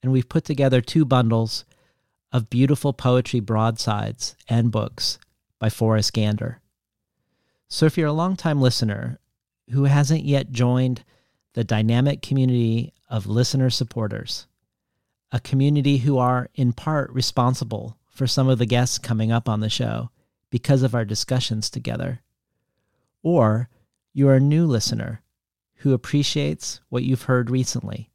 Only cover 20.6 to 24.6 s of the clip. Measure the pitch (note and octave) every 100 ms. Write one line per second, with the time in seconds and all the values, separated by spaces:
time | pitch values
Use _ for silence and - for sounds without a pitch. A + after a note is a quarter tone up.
20.6 | - C3+ C3 A#2 G#2+ G#2+ - B2+ - A2
21.6 | G#2+ - A#2+ A#2 - A#2 _ _ _ _
22.6 | _ _ _ _ _ _ - E3+ A2 G#2+
23.6 | A#2+ _ _ _ _ C#3 C#3 C3+ C#3+ D3+